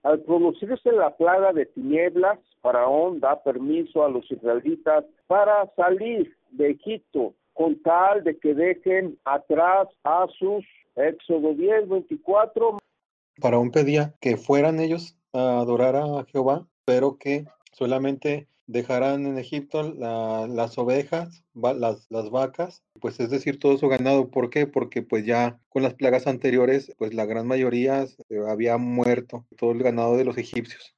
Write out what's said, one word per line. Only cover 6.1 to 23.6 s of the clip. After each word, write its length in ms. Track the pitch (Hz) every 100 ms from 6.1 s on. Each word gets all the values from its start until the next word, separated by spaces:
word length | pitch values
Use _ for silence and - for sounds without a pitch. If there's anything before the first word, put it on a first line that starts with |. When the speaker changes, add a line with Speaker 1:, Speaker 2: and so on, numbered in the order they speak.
| 226 165 _ _
Speaker 1:
de 180 | - 147
Egipto, 640 | 143 202 220 _ 147 113 _ _
con 300 | - 165 151
tal 400 | - 196 190 208
de 160 | 165 156
que 160 | 151
dejen 640 | 147 175 180 190 185 185 -
atrás 640 | 135 139 - 156 170 190 190 _
a 220 | 143 170 185 -
sus, 260 | 185 208 196 _ _
Éxodo 580 | - 151 160 - 165 156
diez, 340 | 151 185 220 202
veinticuatro. 880 | 190 - 151 - 202 - - 226 208 _ _ _ _ _ -
Speaker 2:
Faraón 300 | 127 120 120
pedía 440 | 151 143 147 147 -
que 160 | 131 110
fueran 420 | - 143 151 160
ellos 360 | 160 165 170 _ _
a 260 | 127 127 123
adorar 360 | 120 120 127 139
a 280 | 147 143 127
Jehová, 400 | 143 131 151 - _
pero 320 | - 127 139 139
que 280 | 143 143 147 _ _
solamente 760 | _ 123 131 135 139 151 147 - _ -
dejaran 600 | 117 120 127 135 139 139
en 120 | 131
Egipto 440 | 123 147 143 156 156
la, 520 | 143 120 113 113 113 113
las 300 | 117 117 120
ovejas, 680 | 123 135 147 165 170 - _ 120
va-, 160 | 120
las, 360 | 135 117 104 _
las 200 | 113 107
vacas, 540 | 123 131 127 180 - _ _
pues 180 | 117 113
es 100 | 117
decir, 280 | 135 143
todo 180 | 139